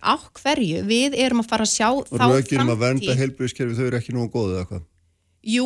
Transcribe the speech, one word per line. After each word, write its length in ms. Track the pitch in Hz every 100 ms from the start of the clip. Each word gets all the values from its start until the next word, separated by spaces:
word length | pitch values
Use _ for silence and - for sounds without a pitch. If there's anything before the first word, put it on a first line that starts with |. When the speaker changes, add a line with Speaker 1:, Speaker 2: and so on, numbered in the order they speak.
| -
Speaker 1:
á 80 | 254 -
hverju 520 | - 269 302 190 170 196
við 300 | 233 277 269
erum 240 | 262 240
að 60 | 226
fara 160 | 220 214
að 80 |
sjá 160 | - 220
Speaker 2:
Og 160 | 269 -
Speaker 1:
þá 220 | 120 127
Speaker 2:
rökin 320 | 131 - 135
um 80 | 123
að 80 | 110
vernda 240 | 123 131
Speaker 1:
framtíð. 160 | 190 127
Speaker 2:
heilbrigðiskerfið, 580 | 135 135 123 - 123 117
þau 80 | 127
eru 100 | 120
ekki 160 | -
nógu 160 | 127 117
góð 200 | 120 101
eða 120 | 92 90
hvað? 140 | 90 82 _ _ _ _ _
Speaker 1:
Jú, 200 | 214 240